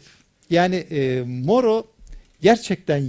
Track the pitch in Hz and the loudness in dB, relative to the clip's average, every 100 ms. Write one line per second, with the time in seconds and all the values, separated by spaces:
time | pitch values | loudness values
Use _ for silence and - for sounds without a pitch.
0 | - _ _ _ - 170 180 185 - 151 | -16 _ _ _ -2 2 2 0 -4 -4
1 | 131 127 123 123 139 247 233 220 - _ | -2 -2 -4 -4 0 2 2 0 -4 _
2 | - - _ - 185 233 - 196 - 143 | -20 -20 _ 0 2 2 0 -6 -2 -2